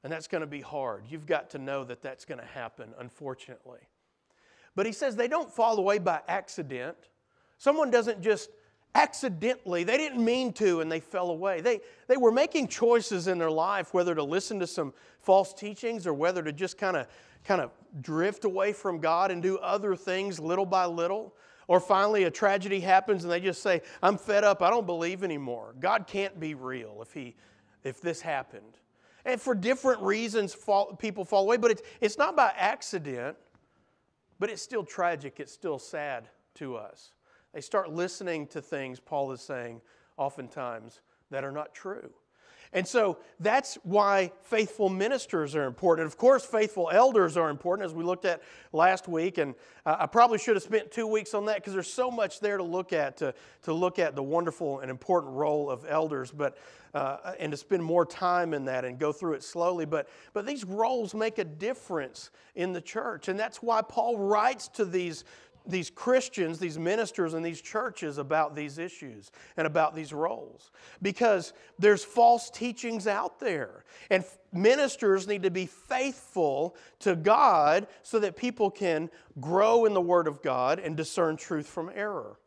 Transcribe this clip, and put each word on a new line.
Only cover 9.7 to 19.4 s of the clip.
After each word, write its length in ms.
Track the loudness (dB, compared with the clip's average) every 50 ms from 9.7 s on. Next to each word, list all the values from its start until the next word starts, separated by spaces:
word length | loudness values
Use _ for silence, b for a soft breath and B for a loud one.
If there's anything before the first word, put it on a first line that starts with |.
| -2 -2 0
they 140 | 2 2
didn't 260 | 2 0 0 0 0 2
mean 280 | 2 2 2 0 -4 -2
to 280 | 2 2 2 4 2
and 100 | 0 -2
they 80 | -4 -6
fell 300 | -6 -6 -4 -4 -2 -2
away. 320 | -4 -2 -2 -2 -2 0
They, 200 | 0 0 0 0 B B B B B
they 100 | 0 2
were 140 | 6 6 6
making 380 | 6 6 2 2 2 -2 -2 -2
choices 580 | -2 2 4 6 6 4 4 0 -4 -2 0
in 100 | 0 0
their 140 | 2 0 0
life, 420 | 2 2 2 2 0 -2 -2 0 2
whether 220 | 2 2 4 2
to 80 | 0 -2
listen 360 | 0 -2 -2 -2 -2 -4 -4
to 60 | -4
some 260 | -4 -4 -6 -6 -6 -8 b b b b b
false 340 | _ 6 6 6 6 2 -6
teachings 540 | -12 -12 -12 -10 -6 -6 -6 -6 -4 -4
or 60 | -4 -2
whether 280 | 0 0 0 0 0
to 120 | -4 -4 -4
just 240 | -4 -6 -6 -4
kinda, 300 | -4 -2 -2 0 -2 -4 B B B B B B B B
kinda 260 | 0 0 0 0 -4 -10 _ -20 _ -14 -12
drift 440 | -8 -4 -2 0 0 0 -2 -2 -4
away 280 | -4 0 0 0 -2 -2
from 260 | -2 -4 -4 -4 0
God 320 | 0 2 2 2 2 0
and 100 | 0 -2